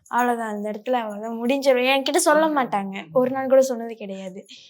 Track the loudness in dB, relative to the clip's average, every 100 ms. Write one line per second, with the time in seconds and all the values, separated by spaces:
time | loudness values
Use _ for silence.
0 | _ 0 0 0 -4 -6 -6 -8 -4 -2
1 | -4 -8 -8 -4 -2 2 2 4 4 2
2 | 2 2 4 4 4 0 0 -2 -4 -10
3 | -2 0 0 -2 4 4 4 0 -8 -10
4 | -12 -10 -12 -14 -20 -20